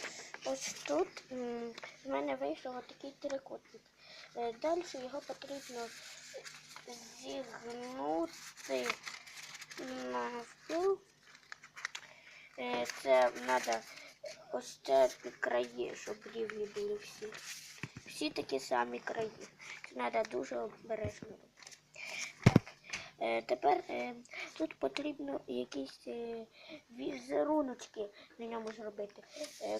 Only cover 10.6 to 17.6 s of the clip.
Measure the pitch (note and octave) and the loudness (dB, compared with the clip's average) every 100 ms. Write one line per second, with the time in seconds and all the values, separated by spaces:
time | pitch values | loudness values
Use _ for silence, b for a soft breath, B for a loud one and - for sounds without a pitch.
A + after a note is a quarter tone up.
10.6 | - D#4+ G4 F#4+ - - - - - - | -2 4 4 4 0 -20 -20 -20 -18 -18
11.6 | - - - - B B B B B - | -16 -8 -8 -8 B B B B B -6
12.6 | B3 - - - C3+ B2+ B2 A#2+ B2 B2+ | -2 0 0 0 8 10 10 6 4 4
13.6 | - A2+ - B B B D5+ - - - | 4 0 -2 B B B -16 -14 -6 -6
14.6 | - - - C3+ C3 - B2 - - A#2+ | -6 -6 6 8 8 6 -10 -4 2 2
15.6 | B2 B2 - - - G#3+ G#3+ A3+ G#3+ G#3+ | 2 0 -4 -4 -6 -6 -6 -2 -2 -2
16.6 | G#3 G#3 G#3 G#3 - - G#4+ - - - | -4 -2 -2 -2 -6 -10 -10 -8 -10 -10